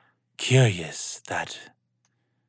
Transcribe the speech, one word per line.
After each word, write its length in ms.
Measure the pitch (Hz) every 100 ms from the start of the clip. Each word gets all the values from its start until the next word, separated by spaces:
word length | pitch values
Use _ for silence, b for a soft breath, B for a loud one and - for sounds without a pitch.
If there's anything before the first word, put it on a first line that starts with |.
| _ _ _ -
Curious 840 | - 131 120 87 80 - - - -
that 320 | 87 85 - - _ _ _ _ _ _ _